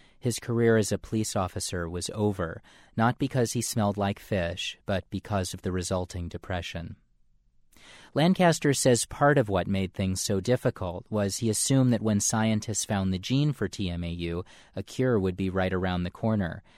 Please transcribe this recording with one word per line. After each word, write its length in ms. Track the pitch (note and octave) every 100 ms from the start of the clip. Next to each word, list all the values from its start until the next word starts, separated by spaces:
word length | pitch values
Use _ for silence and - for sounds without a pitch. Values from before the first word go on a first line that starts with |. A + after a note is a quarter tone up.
| _ _
His 200 | B2+ A2
career 360 | - A#2 A#2 A2+
as 160 | G#2
a 60 | G2+
police 400 | - A2+ G#2+ G#2
officer 520 | F#2 G2+ - F#2 E2+
was 200 | F2 -
over, 480 | - G#2 G2 E2 E2+ - - - -
not 220 | A#2 B2
because 360 | C3+ C3+ A#2
he 80 | A#2+
smelled 360 | - A#2 G2+ G2+
like 220 | G2 G2+
fish, 580 | - G2+ E2+ F2 - - -
but 240 | G2 -
because 440 | G2 - G2+ F#2
of 80 | F#2+
the 100 | G2
resulting 560 | F#2 F2 F#2 F2+ F#2 E2+
depression. 680 | F2 - F2+ E2 E2+ F2 - _ _ _ _ _ _ _ _ - - -
Lancaster 600 | C#3 E3 F#3 F3+ D3+ D3
says 320 | C3 C3 A#2+ -
part 320 | - C#3+ C#3+
of 120 | G#2+
what 180 | F#2+ F2
made 260 | G2 F#2+
things 280 | - F#2+ F#2+
so 180 | - G2+
difficult 640 | F#2 B2 B2+ - F#2 F2 -
was 280 | G#2+ G2+ -
he 120 | A2+
assumed 440 | G#2 - C3+ B2+
that 80 | A2+
when 180 | G#2+ G#2
scientists 680 | - A2+ A2 G#2+ G2+ G#2 -
found 280 | G2+ F#2+
the 60 | F#2
gene 340 | - C3 D3
for 140 | C#3 G2
T 220 | - F#2+
M 140 | E2+
A 60 | E2+
U, 340 | E2+ E2+ E2+ F2+ - - -
a 80 |
cure 340 | - - B2+ A2+
would 200 | F#2 F2+
be 120 | F#2+
right 240 | F#2 F#2
around 300 | F#2 F#2 F2+
the 80 | F2
corner. 500 | - A2+ A2 F2 - -